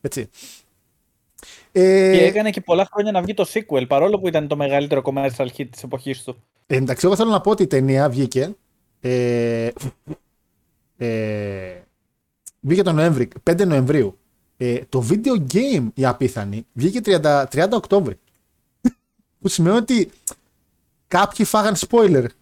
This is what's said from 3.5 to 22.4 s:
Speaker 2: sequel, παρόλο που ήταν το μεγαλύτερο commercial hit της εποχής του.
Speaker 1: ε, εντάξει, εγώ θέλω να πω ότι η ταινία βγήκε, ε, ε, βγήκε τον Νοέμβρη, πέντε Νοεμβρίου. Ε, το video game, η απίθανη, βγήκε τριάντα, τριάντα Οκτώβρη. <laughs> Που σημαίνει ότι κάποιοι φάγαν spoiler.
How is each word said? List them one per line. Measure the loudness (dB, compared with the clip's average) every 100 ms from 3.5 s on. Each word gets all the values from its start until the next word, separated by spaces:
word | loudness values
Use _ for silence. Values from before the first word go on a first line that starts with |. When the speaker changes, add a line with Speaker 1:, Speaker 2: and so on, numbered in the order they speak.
Speaker 2:
sequel, | -4 -2 -4 0
παρόλο | 2 2 0
που | 0
ήταν | -2 -4
το | -4
μεγαλύτερο | 0 0 0 -2
commercial | -2 -2 -4 -4 -8 -6
hit | -14
της | -12
εποχής | -12 -10 -8 -10
του. | -10 -18 _ _ _
Speaker 1:
ε, | -2
εντάξει, | -2 0 0
εγώ | 2
θέλω | 2
να | 2
πω | 0
ότι | 0
η | 2
ταινία | 2 2 2 0
βγήκε, | 0 -2 -2 -4 -8 _ _ _ _
ε, | -4 -2 0 0 -2 -2 -4 -6 -14 -14 -18 -18 _ _ _ _ _ _ _ _
ε, | -6 -4 -4 -4 -6 -8 -12 -16 _ _ _ _ _ _ -20 _
βγήκε | -2 2
τον | 2
Νοέμβρη, | 2 2 2 -2 -2
πέντε | -2 0
Νοεμβρίου. | 2 2 2 2 0 -4 _ _ _ _
Ε, | -4 -4 -4
το | -4 0
video | 0 0 -2 0
game, | -2 0 0 -2
η | -2
απίθανη, | -2 0 -4 -4 -8 -10 -12
βγήκε | -4 -2 -2
τριάντα, | 0 2 4 2 0
τριάντα | -2 0 0
Οκτώβρη. | 0 0 0 -8 _ _ _ _ _ _
<laughs> | -2 _ _ _ _ _
Που | -6
σημαίνει | 0 2 2
ότι | 2 0 0 _ -14 -14 _ _ _ _ _ _ _
κάποιοι | 0 0 0 0
φάγαν | 2 0 -2 0
spoiler. | 4 4 4 0 _